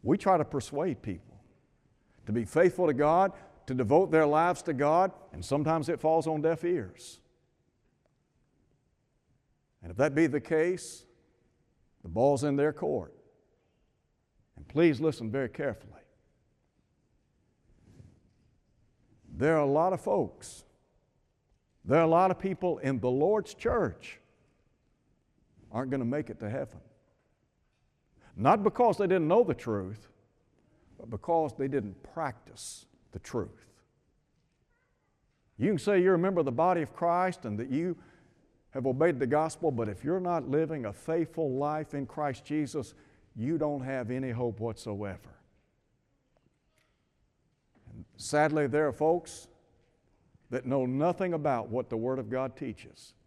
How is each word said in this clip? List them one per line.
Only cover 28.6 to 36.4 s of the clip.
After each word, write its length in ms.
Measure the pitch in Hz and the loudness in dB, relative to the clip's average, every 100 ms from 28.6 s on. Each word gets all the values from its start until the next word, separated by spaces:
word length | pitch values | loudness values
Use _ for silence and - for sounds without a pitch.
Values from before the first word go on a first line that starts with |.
because 340 | 208 - 240 - | 2 4 2 4
they 80 | 196 | 2
didn't 220 | 185 156 | 2 4
know 160 | 202 | 4
the 100 | 214 | 4
truth, 540 | 127 - 104 92 110 - _ _ _ _ _ _ _ _ - | 0 -2 -4 -4 -10 -16 _ _ _ _ _ _ _ _ -20
but 100 | 113 | -12
because 460 | 107 - 165 156 | -10 0 0 0
they 140 | - 139 | -2 -2
didn't 340 | 135 104 92 | -2 -4 -12
practice 840 | - - 151 117 - - - - - _ _ | -14 -8 -8 -8 -20 -18 -16 -16 -20 _ _
the 80 | 95 | -16
truth. 560 | - 123 90 - _ _ _ _ _ _ _ _ _ _ _ _ _ _ _ _ _ _ _ - | -8 -6 -6 -12 _ _ _ _ _ _ _ _ _ _ _ _ _ _ _ _ _ _ _ -2
You 120 | 139 | 0
can 100 | 185 | 0
say 240 | - 202 | 2 4
you're 120 | 180 | 6
a 40 | 180 | 4
member 220 | 185 185 | 2 2